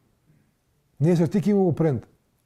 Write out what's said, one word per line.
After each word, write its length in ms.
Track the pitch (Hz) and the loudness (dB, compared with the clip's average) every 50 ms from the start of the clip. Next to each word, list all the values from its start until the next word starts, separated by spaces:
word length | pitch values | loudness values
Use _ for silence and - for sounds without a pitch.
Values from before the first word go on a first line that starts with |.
| _ _ _ _ _ _ _ _ _ _ _ _ _ _ _ _ _ _ _ - | _ _ _ _ _ _ _ _ _ _ _ _ _ _ _ _ _ _ _ -2
Nesër 300 | 139 165 180 160 175 147 | 0 0 2 2 0 0
ti 120 | - 208 | -2 -2
ki 120 | 143 190 208 | 0 0 0
u 180 | 196 190 175 139 | 2 2 0 0
prind. 300 | - 160 160 135 110 - - _ _ _ _ _ _ _ | 0 0 -2 -2 -4 -8 -12 _ _ _ _ _ _ _